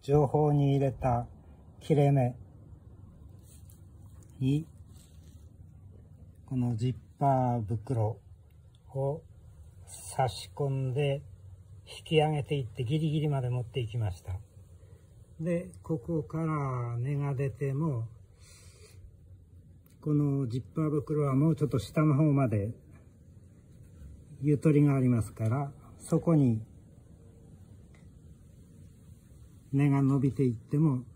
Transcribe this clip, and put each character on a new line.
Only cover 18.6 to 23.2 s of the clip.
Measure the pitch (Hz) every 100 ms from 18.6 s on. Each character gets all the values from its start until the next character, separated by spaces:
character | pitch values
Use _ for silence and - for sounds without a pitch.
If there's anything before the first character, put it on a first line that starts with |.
| - - - - - - - - - - - - - -
こ | -
の | 151 147 139 135
ジ | 123
ッ | -
パ | -
ー | 156
袋 | 151 - 151 143
は |
も | 135 156
う | 151
ち |
ょ | 147
っ |
と | 131
下 | - -
の | 156
方 | 139 156
ま | 139 131
で | 107 101 117 - - - -